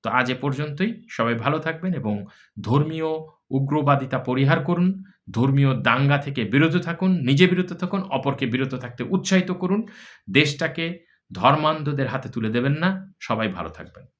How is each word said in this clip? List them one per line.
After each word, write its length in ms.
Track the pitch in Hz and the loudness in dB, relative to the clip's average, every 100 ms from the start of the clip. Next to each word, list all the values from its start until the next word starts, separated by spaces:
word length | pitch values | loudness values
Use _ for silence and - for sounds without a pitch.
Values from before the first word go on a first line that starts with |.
তো 60 | 113 | 0
আজ 220 | 123 123 | 0 0
এ 40 | 127 | -2
পর্যন্তই। 640 | 143 139 151 143 208 226 - | -2 -2 -6 -2 -4 -4 -10
সবাই 260 | - 117 117 | -2 0 2
ভালো 240 | 139 156 | 0 0
থাকবেন 340 | 160 160 185 | -2 -4 -4
এবং 320 | 156 107 101 101 - _ - | -2 -2 -4 -6 -18 _ -10
ধর্মীয় 440 | 104 139 156 160 160 156 160 _ _ | 2 2 2 -2 -4 -4 -8 _ _
উগ্রবাদিতা 720 | 135 135 151 139 139 131 127 | -2 0 0 2 2 0 -4
পরিহার 400 | 131 127 135 170 | -2 2 2 2
করুন, 440 | - 175 180 196 - _ - | 2 2 2 0 -10 _ -6
ধর্মীয় 500 | 113 135 139 139 127 | 0 2 4 4 4
দাঙ্গা 360 | 117 123 139 143 | 2 4 4 2
থেকে 260 | 143 135 | 0 -4
বিরত 320 | 104 131 160 175 | 0 4 4 2
থাকুন, 340 | 170 165 190 | -2 -2 0
নিজে 360 | 180 127 139 180 | 2 2 6 6
বিরত 260 | 180 180 | 4 -2
থাকুন, 300 | - 180 196 | -6 -4 -4
অপরকে 420 | - 135 139 131 127 | -2 -2 -2 -2 -2
বিরত 300 | 127 131 127 | -2 -2 -6
থাকতে 280 | 123 - | -10 -8
উৎসাহিত 480 | 120 185 - 190 185 | -2 -2 2 0 0
করুন। 340 | 180 185 202 233 - - - - | -4 -2 -2 -4 -14 -20 -20 0
দেশটাকে 760 | 165 147 143 160 165 165 185 _ _ _ | 2 2 0 -4 -4 -6 -8 _ _ _
ধর্মান্ধদের 720 | 90 117 151 151 156 147 139 117 | 2 4 4 2 0 -2 -2 -2
হাতে 220 | 131 127 | -4 -6
তুলে 200 | 120 110 | -4 -2
দেবেন 240 | 117 131 | 0 0
না। 400 | 151 175 190 - _ | 2 0 0 -8 _
সবাই 280 | - 110 110 | -6 -2 -2
ভালো 220 | 92 80 | -4 -10
থাকবেন। 480 | - 80 - - _ | -12 -18 -20 -20 _